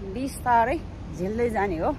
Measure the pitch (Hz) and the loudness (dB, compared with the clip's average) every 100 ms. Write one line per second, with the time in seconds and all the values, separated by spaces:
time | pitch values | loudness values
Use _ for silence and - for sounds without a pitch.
0 | 196 196 269 - 254 233 233 320 - - | -6 -6 -6 -4 4 4 6 0 -4 -12
1 | - 156 185 220 240 220 196 165 214 | -10 -4 -4 0 0 2 0 2 0